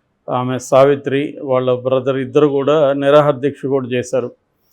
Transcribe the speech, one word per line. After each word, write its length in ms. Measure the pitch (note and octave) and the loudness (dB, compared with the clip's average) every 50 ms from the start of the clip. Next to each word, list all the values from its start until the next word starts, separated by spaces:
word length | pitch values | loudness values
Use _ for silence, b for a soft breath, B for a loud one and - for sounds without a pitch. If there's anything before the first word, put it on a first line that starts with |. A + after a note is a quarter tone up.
| _ _ _ _ _ - | _ _ _ _ _ -6
ఆమె 280 | C3 B2 B2 B2+ C3 B2 | -6 -4 -4 -4 -4 -6
సావిత్రి, 800 | - - C#3 C3 C3+ C#3+ C#3+ C#3 - C3+ C3+ C#3 D3 - - - D3+ | -4 2 4 6 6 6 2 0 -2 -4 -4 -2 -4 -6 -8 -10 -4
వాళ్ళ 300 | C3+ B2+ B2+ B2+ B2+ B2 | -2 -2 0 0 0 -2
బ్రదర్ 440 | B2 A#2+ B2+ C3 C3+ A#2 C#3 C3 | -2 -2 -2 -2 -2 -2 -2 -4
ఇద్దరు 300 | C3+ C3 A#2 A#2+ D3 D3+ | -4 -6 0 2 2 2
కూడా 460 | C#3+ C#3 C#3 C3 C#3+ D3+ D#3+ C#3+ C3+ C#3 | 2 0 0 0 2 2 2 2 0 0
నిరాహార 400 | C#3+ C#3 C#3 D3 D3+ C#3+ D3 C3+ | 0 2 4 4 4 4 4 -2
దీక్ష 320 | B2 C#3 C#3 C#3 - D3 | -2 -4 -6 -6 -4 -6
కూడా 220 | C3 C#3 C3+ B2+ | -4 -2 -2 -2
చేశారు. 440 | A#2 B2+ B2 A#2+ - C3 A#2+ A#2+ A#2+ - _ _ _ _ _ _ _ | -2 -4 -4 -4 -2 -2 -4 -4 -4 -12 _ _ _ _ _ _ _